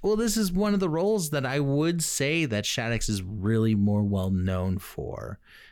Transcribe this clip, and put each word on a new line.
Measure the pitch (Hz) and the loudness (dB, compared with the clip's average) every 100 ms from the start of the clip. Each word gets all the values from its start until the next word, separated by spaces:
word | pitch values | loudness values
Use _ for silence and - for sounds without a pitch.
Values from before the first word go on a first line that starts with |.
Well, | 196 214 | 0 0
this | 233 214 | 2 0
is | 196 | 0
one | 180 208 | 0 2
of | 202 | 2
the | 185 | 0
roles | 156 196 220 156 | 0 0 0 -2
that | 147 131 | -2 -2
I | 139 | 0
would | 143 139 160 175 | 0 2 2 0
say | 156 - 139 165 156 | -2 -2 0 0 0
that | 104 | -2
Shaddix | 104 - 113 113 - | -2 -2 -2 -2 0
is | 104 | -2
really | 92 104 98 113 110 107 | -4 -4 0 2 4 4
more | 101 104 | 4 4
well | 101 98 92 | 2 0 0
known | 95 92 92 92 95 | 0 0 0 0 -2
for. | - - 64 - - - _ - - | -6 -10 -8 -8 -10 -12 _ -20 -20